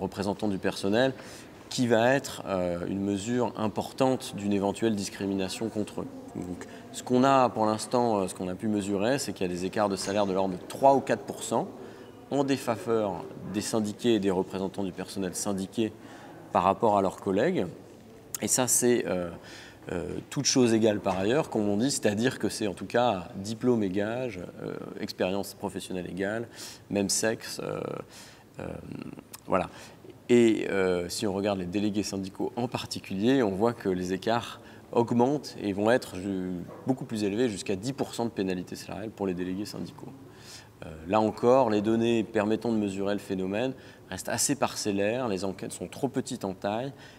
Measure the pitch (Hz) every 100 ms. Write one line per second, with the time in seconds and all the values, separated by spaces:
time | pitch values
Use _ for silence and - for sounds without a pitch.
0 | 95 110 98 92 107 95 95 - 98 110
1 | 131 131 - - - - - - 120 113
2 | 120 139 - - - 95 90 87 90 98
3 | 98 98 107 123 113 - 107 107 - -
4 | 131 127 - 98 101 101 101 - 113 101
5 | 92 - 98 98 92 - 110 107 98 -
6 | - - - - 90 90 - - - -
7 | - 123 135 135 120 110 107 107 - 123
8 | 120 104 90 - 92 90 113 104 98 98
9 | 110 135 - 92 92 90 92 110 104 95
10 | - 104 98 95 98 90 - - 135 135
11 | - 117 - - - 120 196 - - -
12 | - - - 135 139 131 - 110 117 113
13 | 104 87 - - - 101 - 113 104 101
14 | 120 110 98 92 92 95 95 - 95 85
15 | 92 98 92 82 107 98 95 - 107 -
16 | - - - - - 101 90 92 113 101
17 | 95 - 98 95 156 165 87 - - -
18 | - - - - 107 - 123 - 123 117
19 | 95 92 87 - - - - - - 87
20 | 82 85 - 147 127 135 120 113 110 104
21 | 98 92 98 147 156 113 104 101 135 -
22 | 107 104 127 - 101 - 104 87 95 120
23 | 123 95 85 98 101 113 127 117 98 95
24 | 104 120 127 92 85 - 98 - - -
25 | 104 - 92 98 95 - 98 95 - 92
26 | 87 87 98 113 117 - - - - 101
27 | 98 - 113 113 - - - 52 - -
28 | - - - - - - 90 82 80 -
29 | - - - - - 92 - - - -
30 | - - - 120 117 - 50 98 92 87
31 | 87 - 107 95 104 95 90 101 107 101
32 | 95 98 95 - 98 - 123 117 - 98
33 | - 98 117 135 107 95 117 117 101 90
34 | 90 92 110 117 - - - - - 120
35 | 117 120 123 147 - - 101 98 107 127
36 | - 92 101 95 92 90 90 - - 131
37 | 131 110 104 104 127 95 - 95 120 131
38 | 117 - 117 107 95 92 87 92 - 90
39 | 107 - 98 90 90 95 104 101 90 -
40 | - - - - - - - - 87 80
41 | 82 107 110 - 120 131 117 104 104 113
42 | 117 117 - 107 104 110 120 110 101 95
43 | 98 101 - 95 92 101 131 131 - -
44 | - 95 - 117 - 135 120 - 107 98
45 | 101 123 120 95 98 - - - 90 -
46 | 131 135 - 120 98 92 101 110 139 131
47 | -